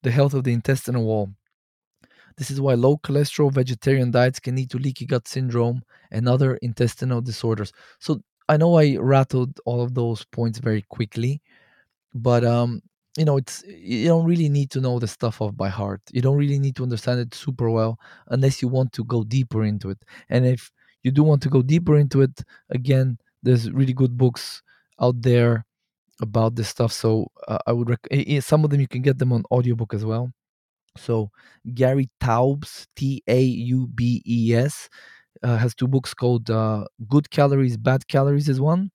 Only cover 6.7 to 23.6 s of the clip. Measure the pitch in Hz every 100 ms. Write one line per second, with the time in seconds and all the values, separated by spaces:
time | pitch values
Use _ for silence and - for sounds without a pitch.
6.7 | 110 120 - 127 120 123 107 117 110 101
7.7 | _ - _ - 139 _ _ _ 151 165
8.7 | 170 151 123 127 135 135 131 127 - -
9.7 | 120 120 123 117 113 - - 117 110 120
10.7 | 107 - - 110 - 117 143 _ _ _
11.7 | _ _ _ _ 123 120 120 117 117 120
12.7 | 113 _ _ _ - 156 139 131 - -
13.7 | 82 92 117 165 165 165 175 156 143 135
14.7 | 131 131 123 113 - 117 - 107 101 98
15.7 | 95 101 101 - 123 127 143 143 143 139
16.7 | 127 127 117 - 123 120 - - 127 117
17.7 | 113 110 113 - - _ 120 135 131 127
18.7 | 131 131 - 117 120 110 127 127 110 107
19.7 | 104 95 95 _ - - 123 127 127 -
20.7 | _ _ _ 127 135 151 143 135 135 127
21.7 | 160 170 151 143 135 135 131 - - _
22.7 | 131 127 131 131 117 _ _ - 123